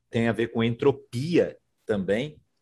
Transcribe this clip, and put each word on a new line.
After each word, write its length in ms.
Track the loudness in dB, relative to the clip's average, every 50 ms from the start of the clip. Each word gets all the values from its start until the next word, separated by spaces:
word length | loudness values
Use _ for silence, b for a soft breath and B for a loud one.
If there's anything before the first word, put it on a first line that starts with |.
| _ _
Tem 180 | -2 0 0 2
a 40 | 2
ver 160 | 0 -2 -2
com 140 | 0 0 0
entropia 960 | 0 0 2 2 2 2 2 -2 -10 -8 -6 -4 0 2 2 2 2 -2 -8 _ _ _ _ _
também. 520 | -4 -4 -2 -2 0 -2 -2 -2 -6 -10 -16 _ _ _ _